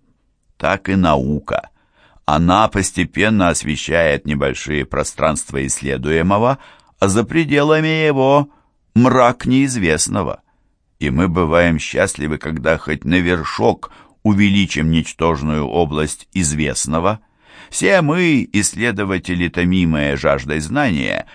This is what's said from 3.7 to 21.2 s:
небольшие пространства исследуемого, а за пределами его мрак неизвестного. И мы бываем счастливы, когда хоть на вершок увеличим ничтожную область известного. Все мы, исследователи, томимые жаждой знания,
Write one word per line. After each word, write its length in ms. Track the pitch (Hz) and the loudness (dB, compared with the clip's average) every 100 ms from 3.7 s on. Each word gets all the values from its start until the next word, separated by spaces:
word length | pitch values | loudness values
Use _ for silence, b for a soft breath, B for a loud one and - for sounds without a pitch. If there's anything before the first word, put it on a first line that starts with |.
| 71 - 80 80 71 73 | -6 -2 0 2 0 -2
небольшие 580 | 73 69 64 - 73 65 | -2 -2 -4 -4 -4 -4
пространства 800 | 69 71 - 76 76 - 69 67 | -4 -6 -2 -2 -2 -6 -6 -4
исследуемого, 920 | - 67 65 65 80 85 101 117 131 B B B B | -4 -4 -4 0 0 2 2 0 -2 B B B B
а 80 | 98 | 0
за 160 | 98 | 2
пределами 640 | 117 160 156 143 147 156 160 | 0 0 0 2 2 2 2
его 600 | 160 156 135 131 143 143 b b b _ | 0 0 2 4 4 2 b b b _
мрак 540 | - 123 123 123 123 - | 2 4 6 4 2 0
неизвестного. 960 | 127 139 123 87 78 - 104 76 - _ _ _ _ _ - | 2 2 0 0 0 0 -4 -4 -8 _ _ _ _ _ -6
И 100 | 73 | -4
мы 180 | 65 92 | 0 0
бываем 520 | 85 82 82 87 80 | 2 2 4 4 2
счастливы, 580 | - 69 92 - 76 76 | -2 -2 -2 -2 -4 -4
когда 400 | - 80 69 80 | -6 -4 -2 -2
хоть 280 | - 76 - | -2 -6 0
на 100 | 90 | 0
вершок 760 | 87 87 73 - 113 98 - B B B | 2 0 -2 -2 0 -2 -6 B B B
увеличим 680 | 107 101 104 101 90 71 78 | 0 2 4 4 0 0 0
ничтожную 760 | 82 78 - 82 78 76 76 71 | 0 -2 -2 -2 0 -2 -2 -2
область 600 | 65 85 76 78 - - | 0 0 0 -4 -6 -8
известного. 880 | 95 80 76 73 65 69 80 90 110 B B B B B | -4 -2 -2 -2 -4 -4 -2 -2 -4 B B B B B
Все 320 | - - 196 | -4 0 2
мы, 460 | 151 165 175 143 - | 2 0 2 0 0
исследователи, 960 | 101 98 - 117 101 101 92 - 87 87 | -2 -2 -2 -4 -2 -4 -4 -4 -4 -2
томимые 680 | 87 90 92 85 78 73 69 | -2 0 2 2 0 0 0
жаждой 420 | 73 71 65 76 | 0 0 -2 -6
знания, 680 | 78 135 139 78 57 50 | -4 -2 -2 -2 -2 -6